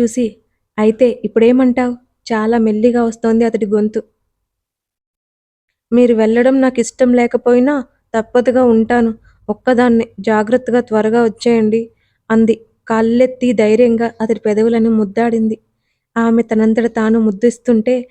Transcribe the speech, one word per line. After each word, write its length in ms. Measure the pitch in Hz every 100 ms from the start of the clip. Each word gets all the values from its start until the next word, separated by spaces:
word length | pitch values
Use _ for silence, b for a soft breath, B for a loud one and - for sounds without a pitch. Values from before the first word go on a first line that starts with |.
చూసి, 360 | 233 247 226 - _ _ _ -
"అయితే 440 | 214 220 247 -
ఇప్పుడేమంటావ్?" 720 | 214 233 226 254 262 247 247 247 _ _ -
చాలా 320 | 226 220 233
మెల్లిగా 460 | 220 214 240 240
వస్తోంది 400 | 233 226 226 226
అతడి 220 | 233 226 208
గొంతు. 360 | 214 214 214 - _ _ _ _ _ _ _ _ _ _ _ _ _ _ _ _ _ -
"మీరు 220 | 233 247
వెళ్ళడం 460 | 220 220 233 247 269
నాకిష్టం 540 | 262 247 226 - 254
లేకపోయినా 680 | 247 240 240 240 247 254 294 254 _ _ 226
తప్పదుగా 460 | 220 247 240 247
ఉంటాను. 500 | 247 226 226 240 226 220 _ _ -
ఒక్కదాన్నే, 600 | 208 - 240 247 233 - -
జాగ్రత్తగా 600 | 196 214 214 247 254 240
త్వరగా 440 | 233 214 214 233
వచ్చేయండి," 680 | 226 226 240 226 214 226 233 _ _ _ -
అంది 360 | 226 226 220 _ _ -
కళ్ళెత్తి 640 | 220 226 240 254 254 247
ధైర్యంగా 600 | 220 214 220 247 226 233 -
అతడి 200 | 226 214
పెదవులను 500 | 214 208 226 233 226
ముద్దాడింది. 680 | 220 202 202 233 226 220 220 _ _ _ _ _ 233
ఆమె 260 | 233 226
తనంతట 440 | 226 214 220 226 226
తాను 340 | 226 220 226
ముద్దిస్తుంటే 880 | 220 196 240 233 - 226 220 254 247